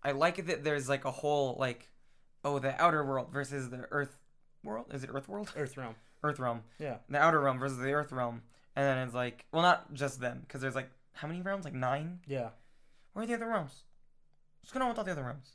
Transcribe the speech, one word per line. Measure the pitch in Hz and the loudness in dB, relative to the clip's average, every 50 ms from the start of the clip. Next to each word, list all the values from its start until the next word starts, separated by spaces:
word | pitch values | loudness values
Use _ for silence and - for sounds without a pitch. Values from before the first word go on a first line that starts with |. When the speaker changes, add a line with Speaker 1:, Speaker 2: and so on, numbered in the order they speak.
| - | -2
Speaker 1:
I | 139 | -2
like | 139 139 160 175 175 185 | 2 4 4 2 2 2
it | 175 170 | -2 -2
that | 170 156 143 | -2 0 0
there's, | 151 147 143 131 127 | 0 0 0 2 0
like, | 143 135 135 | 0 0 0
a | 139 | -4
whole, | 123 - - 147 147 143 139 131 120 - | -4 -2 0 2 4 4 4 2 2 0
like, | 131 127 120 - - - - - - - - - - - _ - - | -2 -2 -2 -6 -12 -20 -20 -20 -20 -20 -20 -20 -20 -20 _ -6 -2
oh, | 143 143 139 | 0 0 2
the | 127 135 - - | 0 0 2 6
outer | 165 175 160 151 147 | 6 6 6 6 2
world | 139 135 131 123 - | 2 0 0 -2 -2
versus | - 139 139 127 143 139 131 123 | -4 -6 -4 -4 -4 -6 -6 -6
the | 127 127 127 - | -6 -8 -8 -4
Earth | - 143 139 139 - - - - - - - - - - - | -2 -2 -2 -2 -6 -16 -20 -20 -20 -20 -20 -20 -20 -14 -10
world? | - 107 113 - - - | -8 -8 -8 -8 -8 -8
Is | 135 127 | -8 -8
it | 131 - | -6 -6
Earth | 135 135 - | -8 -6 -6
world? | 196 208 214 208 - | -8 -8 -8 -6 -4
Speaker 2:
Earth | 151 147 127 - 135 | -4 -4 -4 -4 -8
realm. | 131 113 113 - - - - - - | -10 -10 -10 -14 -20 -20 -12 -2 -2
Speaker 1:
Earth | - 143 143 | -2 0 0
realm. | 127 123 117 113 110 - - - | 0 -2 -2 -2 -6 -14 -12 -8
Speaker 2:
Yeah. | 151 139 117 104 - - | -6 -6 -6 -8 -8 -2
Speaker 1:
The | 135 143 | 2 6
outer | 151 165 160 151 | 6 8 8 8
realm | 139 139 131 127 | 6 4 4 2
versus | 135 139 135 123 | 0 -2 -2 -2
the | 127 135 139 | 0 2 2
Earth | 147 147 143 | 2 0 0
realm. | 131 127 123 120 117 117 - - - - - - - | -2 -2 -2 -2 -2 -6 -12 -16 -20 -20 -18 -8 -2
And | 139 139 | 0 2
then | 139 131 127 | 2 2 2
it's | 127 123 117 | 0 -2 -2
like, | 123 123 123 117 - - - | -2 -2 -2 -4 -8 -12 -2
well, | - 160 | 2 6
not | 170 180 170 - - - 147 | 8 8 6 6 2 -6 -6
just | 127 143 135 135 131 | -4 -4 -4 -4 -2
them, | 123 120 123 123 127 - | -4 -4 -4 -4 -12 -10
'cause | - 135 | -8 -4
there's, | 127 135 123 | -4 -2 -2
like, | 135 131 - - - _ _ - | -2 -4 -6 -12 -20 _ _ -14
how | - - 151 | -10 -8 -6
many | 170 180 | -6 -6
realms? | 180 196 196 196 185 | -4 -4 -4 -4 -4
Like, | 147 - | -6 -6
nine? | 127 127 127 135 143 151 165 180 175 - 139 | -2 0 0 0 0 -2 -6 -8 -10 -8 -6
Speaker 2:
Yeah. | 135 131 117 110 - - - - - - - - - - - - - | -4 -4 -4 -4 -8 -14 -20 -20 -20 -20 -20 -20 -20 -20 -20 -14 -10
Speaker 1:
Where | 196 226 | -8 -4
are | 226 | -4
the | 240 | -4
other | 226 233 226 | -4 -2 0
realms? | 226 202 156 131 - - - - - - - - - - - _ - - _ _ _ - | -2 -2 -2 -4 -10 -16 -20 -20 -20 -20 -20 -20 -20 -20 -20 _ -20 -20 _ _ _ -20
What's | - - | -16 -8
going | - 262 262 | -2 0 0
on | 233 | 0
with | 226 226 | 0 -2
all | 208 | -2
the | 185 | -2
other | 175 151 131 | -2 -4 -4
realms? | 123 - 143 - - | -6 -6 -8 -12 -18